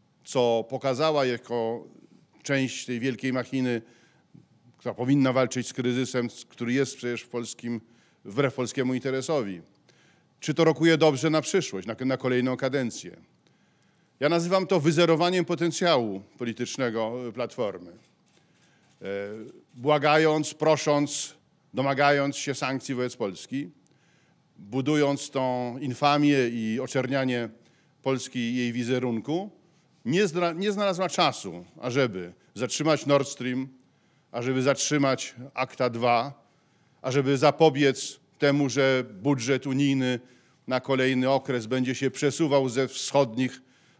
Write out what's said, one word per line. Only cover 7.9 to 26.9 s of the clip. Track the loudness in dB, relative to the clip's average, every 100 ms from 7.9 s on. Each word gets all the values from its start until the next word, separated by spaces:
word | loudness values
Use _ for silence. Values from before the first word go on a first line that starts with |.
| _ _ _
wbrew | -10 -2 -2
polskiemu | -2 -6 -2 -2
interesowi. | -2 -4 -6 -2 -2 -2 -8 -14 _ _ _ _ _ _ _
Czy | -6
to | 2
rokuje | 2 4 4 6
dobrze | 6 4 2
na | 0
przyszłość, | 0 -2 -2 -6 -8
na, | -6
na | -2 -2
kolejną | 0 0 0 -2
kadencję? | -2 -2 -4 -6 -14 -18 _ _ _ _ _ _ _ _ _ _
Ja | 0
nazywam | 2 2 0 2
to | 2
wyzerowaniem | 4 4 4 6 4 2
potencjału | 0 0 -2 0 4 4 2 -4 -10 _
politycznego, | -6 -4 -6 -2 -2 -2 -4 -4 -10
e, |
Platformy. | -8 -8 -4 -6 -6 -14
E, | -20 _ _ _ _ _ _ _ _ _ _ -8 -6 -6 -10 -14 -18 _
błagając, | -6 0 2 4 4 4 2 -2
prosząc, | -2 2 2 2 2 0 -4 -8 -12 _ _ _
domagając | -4 -2 2 4 4 2 -4
się | -6
sankcji | -4 -4 -4 -6
wobec | -4 -4 -2
Polski, | -6 -6 -8 -8 -8 -12 _ _ _ _ _ _ _ -20
budując | -8 -4 0 2 2 0 -4
tą | -4 -2 -2 -6 -8
infamię | -8 0 4 6 6 4 2
i | 0 -2 -2
oczernianie | -2